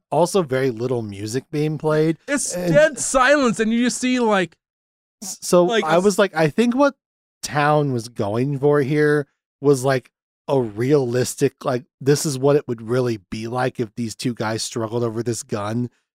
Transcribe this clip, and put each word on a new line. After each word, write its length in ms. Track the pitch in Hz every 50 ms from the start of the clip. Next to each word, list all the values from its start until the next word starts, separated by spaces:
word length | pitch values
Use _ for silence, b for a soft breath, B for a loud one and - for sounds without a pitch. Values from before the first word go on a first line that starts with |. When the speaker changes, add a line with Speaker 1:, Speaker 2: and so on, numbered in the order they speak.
| _ -
Speaker 1:
also 320 | - 147 175 170 - 202 175
very 280 | 131 127 131 135 135
little 320 | 117 110 120 127 131 120 113
music 420 | 104 101 98 104 107 110 131 - _
being 260 | - 147 151 151 156 135
played. 380 | - 156 151 156 156 160 165 - _ -
Speaker 2:
It's 260 | 285 285 - - -
Speaker 1:
And 180 | 180 180 175 -
Speaker 2:
dead 260 | 285 311 320 285 -
silence, 600 | - - - 269 254 254 285 302 269 240 196 -
and 120 | 220 220 226
you 120 | 233 247
just 140 | 247 - -
see, 220 | - 254 254 254
like, 360 | 240 220 214 190 180 - _ _ _ _ _ _ _ _ _ _ _ _ _ _ -
Speaker 1:
S-, 160 | - - - -
so 220 | - - 180 175
Speaker 2:
like, 200 | 180 233 220 214
Speaker 1:
I 120 | 156 160
Speaker 2:
it's 80 | 175 185
Speaker 1:
was 140 | 208 190 -
like, 160 | 202 190 -
I 140 | 160 160 156
think 260 | - - 233 240 240
what 200 | 262 285 277 269 _ _ _ _ _ _ _ _ _ -
Town 500 | - - 147 143 147 151 151 147 143 127
was 160 | 120 110 120
going 500 | 120 - 113 101 104 120 127 143 147 131
for 220 | 131 147 147 147
here 460 | 143 123 151 147 151 147 147 151 143 - _ _ _ _ _ _
was, 240 | 135 143 143 127 123
like, 260 | 139 135 131 - _ _ _ _ _ _ _ _ -
a 120 | 147 135
realistic, 1040 | 123 110 101 104 120 131 151 147 131 120 117 127 123 - - - 143 131 - - -
like, 200 | 143 127 123 127 _ _ -
this 240 | - 131 147 143 -
is 120 | 165 135 127
what 180 | 131 139 143
it 100 | 147 -
would 160 | - 123 113 113
really 360 | 107 123 131 127 123 117 104 87 -
be 160 | - 110 110 113
like 300 | 117 127 127 131 - -
if 140 | 123 110 _
these 180 | - 120 110 -
two 200 | - - 131 117
guys 280 | - 117 110 110 110 -
struggled 420 | - - 123 113 107 113 120 120
over 180 | 117 107 113 117
this 200 | 123 113 - -
gun. 480 | - 120 107 101 104 113 120 123 117 _ _ _ _ _